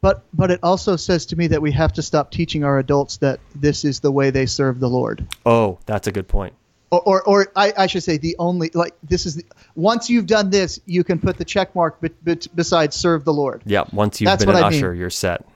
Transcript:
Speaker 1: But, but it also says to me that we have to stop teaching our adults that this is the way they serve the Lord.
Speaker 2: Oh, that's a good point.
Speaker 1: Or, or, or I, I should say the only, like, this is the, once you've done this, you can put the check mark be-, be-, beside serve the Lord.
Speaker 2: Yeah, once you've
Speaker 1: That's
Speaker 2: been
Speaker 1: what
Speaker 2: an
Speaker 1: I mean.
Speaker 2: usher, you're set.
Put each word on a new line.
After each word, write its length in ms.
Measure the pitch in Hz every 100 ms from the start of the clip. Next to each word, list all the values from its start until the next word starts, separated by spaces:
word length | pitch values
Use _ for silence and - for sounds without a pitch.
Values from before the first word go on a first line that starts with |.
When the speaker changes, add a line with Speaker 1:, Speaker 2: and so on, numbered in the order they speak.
Speaker 1:
But, 240 | 190 196 _
but 160 | 160 190
it 80 | 180
also 340 | 170 185 - 175
says 300 | - 175 -
to 100 | 165
me 100 | 170
that 140 | 151
we 80 | 151
have 200 | 139 160
to 80 | -
stop 280 | 156 156 143
teaching 340 | - 165 156
our 140 | 143 139
adults 400 | 131 143 139 -
that 220 | 139 127 -
this 300 | 143 147 147
is 160 | 151 131
the 100 | 147
way 200 | 139 135
they 160 | 135 131
serve 340 | - 139 127
the 80 | 127
Lord. 380 | 127 123 - - - -
Speaker 2:
Oh, 320 | 117 107 90 -
that's 220 | 104 107
a 40 |
good 160 | 101 92
point. 260 | 104 95 _ _ _ _
Speaker 1:
Or, 80 | 175
or, 220 | 208 190
or 300 | 196 202 196 -
I, 160 | 208 208
I 100 | 190
should 160 | 190
say 160 | 170 156
the 180 | 160 170
only, 320 | 175 180 165
like, 200 | 170 170 _
this 220 | 151 170
is 120 | 185 151
the, 80 | - _ _
once 360 | - 180 233 233
you've 160 | 240 180
done 240 | 214 202
this, 280 | 196 180 -
you 180 | - 175
can 160 | 175 170
put 200 | 185 180
the 60 |
check 300 | 175 208 185
mark 240 | 185 165 -
be-, 80 | 165 -
be-, 160 | 165 170 -
beside 380 | 165 165 175 151
serve 320 | - 175 165
the 80 | 143
Lord. 300 | 147 139 -
Speaker 2:
Yeah, 200 | - 101 -
once 280 | 98 104 -
you've 60 | 104
Speaker 1:
That's 180 | 98
Speaker 2:
been 80 | 98
Speaker 1:
what 40 | 131
Speaker 2:
an 40 | -
Speaker 1:
I 40 |
mean. 80 | 156
Speaker 2:
usher, 160 | 98
you're 140 | 87 90
set. 360 | - 92 87 -